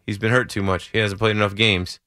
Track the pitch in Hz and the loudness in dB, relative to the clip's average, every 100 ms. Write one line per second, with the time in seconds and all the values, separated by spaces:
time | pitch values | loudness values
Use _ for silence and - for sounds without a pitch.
0 | - 101 113 127 - 104 98 92 - 110 | -8 -4 2 2 0 -2 0 -2 -2 -2
1 | 104 95 110 107 104 101 110 92 90 - | -2 0 0 2 0 2 2 2 -2 -10